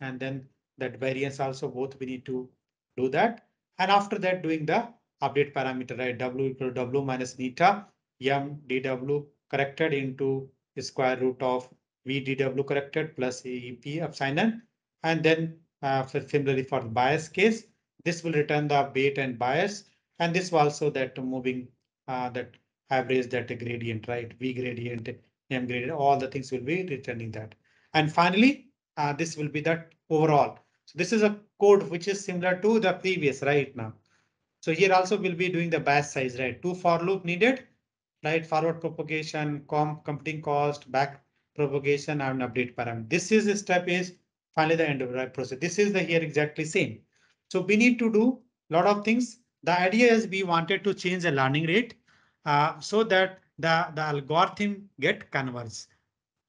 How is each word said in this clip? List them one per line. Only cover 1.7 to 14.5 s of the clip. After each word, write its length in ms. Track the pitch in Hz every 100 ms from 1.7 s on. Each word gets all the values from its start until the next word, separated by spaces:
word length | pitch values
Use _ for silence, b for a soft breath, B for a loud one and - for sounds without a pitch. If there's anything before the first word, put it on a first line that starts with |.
| 123 135 -
we 80 | 127
need 180 | 127 127
to 240 | 127 127 _ _ _ _ -
do 120 | 127
that. 380 | 151 226 226 _ _ _ -
And 140 | 190
after 260 | 202 202 202
that, 240 | 185 185
doing 240 | 160 160 156
the 220 | 196 233 - _ -
update 320 | 139 135 143
parameter, 440 | 143 131 127 123 120
right? 200 | 127 120
W 320 | 127 123 135
equal 200 | 131 131
to 40 |
W 300 | 123 123 139
minus 340 | 135 127 123 -
neta, 480 | 127 127 180 208 - _ _ -
M 360 | 131 139 139 147 127
D 120 | 127
W 460 | 131 127 135 147 143 _ _
corrected 420 | 139 139 - 160
into 560 | 139 135 131 135 135 135 _ _ -
the 60 |
square 360 | 123 - 131 127
root 200 | 127 123
of 280 | 127 127 - _ _ _ 127
V 140 | 139
D 160 | 139 135
W 280 | 135 127
corrected 520 | 139 143 139 160 156 -
plus 300 | 127 123 127
A 40 |
E 220 | 127 123
P 280 | 123 143 151
epsilon. 640 | 156 - 139 147 226